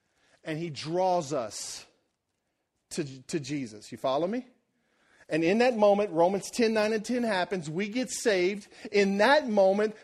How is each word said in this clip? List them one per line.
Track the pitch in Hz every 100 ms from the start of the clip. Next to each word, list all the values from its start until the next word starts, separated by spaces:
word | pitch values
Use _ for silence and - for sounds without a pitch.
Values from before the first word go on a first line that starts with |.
| _ _ _ _
and | - 156
he | 170
draws | 127 131 175 185 180 143
us | 143 110 - - - - _ _ _ _ _ _ _ _ _ _
to, | - 147 131
to | 127 175
Jesus. | 131 147 123 104 -
You | 120
follow | 135 135 170
me? | 240 254 _ _ _ _ _ _ _ -
And | 156
in | 165 214
that | 240 233
moment, | 208 202 208
Romans | 165 175 196 -
ten | - 220
nine | 220 214
and | 220 202
ten | 247
happens. | 233 190 175 196 151
We | 156 208
get | 233 254
saved. | - 240 190 180 202 - - 240
In | 202 196 196
that | 214 294 269
moment, | 208 190 202 214 208